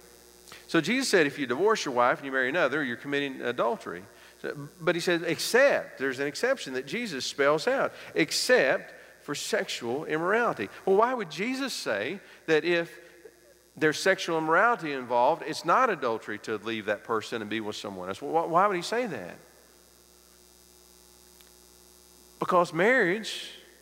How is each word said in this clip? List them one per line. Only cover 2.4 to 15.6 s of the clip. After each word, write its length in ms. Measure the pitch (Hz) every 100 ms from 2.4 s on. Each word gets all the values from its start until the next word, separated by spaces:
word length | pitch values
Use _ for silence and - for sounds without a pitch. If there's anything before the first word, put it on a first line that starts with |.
| 127
another, 340 | 165 147 147
you're 140 | 135 120
committing 460 | 143 143 143 131
adultery. 600 | 123 123 220 226 - 87 98 - - -
So, 160 | 139 147 143 -
but 140 | 165
he 60 | 170
said, 220 | 170 170
"Except," 720 | 170 151 - 233 277 139 82 -
there's 220 | 135 127
an 60 | 143
exception 460 | - 240 269 -
that 140 | 127 143
Jesus 400 | 196 240 139 -
spells 420 | - 139 156 240
out, 240 | 262 151 - -
"except 800 | - 156 - - 254 135 190 - - - -
for 120 | -
sexual 720 | 147 - 214 185 - 120 131 160
immorality." 640 | 156 175 220 226 139 98 - -
Well, 100 | 190
why 160 | 233
would 180 | 247 180
Jesus 440 | 151 226 262 269
say 460 | - 139 104 113 190 - - -
that 180 | 156
if 340 | 165 170 170 - - - - - - - _ -
there's 220 | 156 147
sexual 380 | 196 185 - 160
immorality 560 | 156 165 226 226 160
involved, 500 | 139 120 120 127 160 139
it's 180 | 147